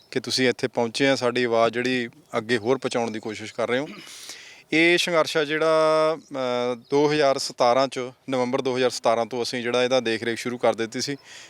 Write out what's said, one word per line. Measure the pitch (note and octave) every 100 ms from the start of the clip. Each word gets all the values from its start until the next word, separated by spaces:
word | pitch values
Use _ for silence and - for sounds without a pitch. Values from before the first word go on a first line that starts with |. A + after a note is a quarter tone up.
| _
ਕਿ | -
ਤੁਸੀਂ | - A#2 B2+
ਇੱਥੇ | A#2 B2
ਪਹੁੰਚੇ | - A#2+ - C#3
ਆ, | C3
ਸਾਡੀ | B2 B2
ਆਵਾਜ਼ | B2 A2+ A2+
ਜਿਹੜੀ | A#2 B2 B2+ A#2 - _ A#2+
ਅੱਗੇ | A2 A#2+
ਹੋਰ | G#2 C3
ਪਹੁੰਚਾਉਣ | B2+ B2 A#2
ਦੀ | A2
ਕੋਸ਼ਿਸ਼ | A2 G2+ G#2+
ਕਰ | - B2+
ਰਹੇ | B2+
ਹੋ। | D#3 G3+ - - - - - - _
ਇਹ | D#3 E3+ F3
ਸੰਘਰਸ਼ | - E3+ D3 E3
ਆ |
ਜਿਹੜਾ, | D3 D#3 D#3+ D#3+ D#3 D#3 D#3 D#3 -
ਅ, | C3+ B2+ B2 B2 A#2+ A#2+
ਦੋ | C#3+ D3
ਹਜ਼ਾਰ | D3+ C#3 C3+
ਸਤਾਰਾਂ | - - B2 B2 C3+
'ਚ, | C3 B2+ B2+ -
ਨਵੰਬਰ | C3 B2 C3
ਦੋ | C3 B2+
ਹਜ਼ਾਰ | B2+
ਸਤਾਰਾਂ | - B2 A2+ A2+
ਤੋਂ | B2+
ਅਸੀਂ | A#2 C3
ਜਿਹੜਾ | A#2 B2+
ਇਹਦਾ | B2 C3
ਦੇਖ | A2+ A2
ਰੇਖ | A#2 A2+
ਸ਼ੁਰੂ | B2+ A#2+
ਕਰ | A#2 A2
ਦਿੱਤੀ | A2+ B2+
ਸੀ, | B2 C#3 - - -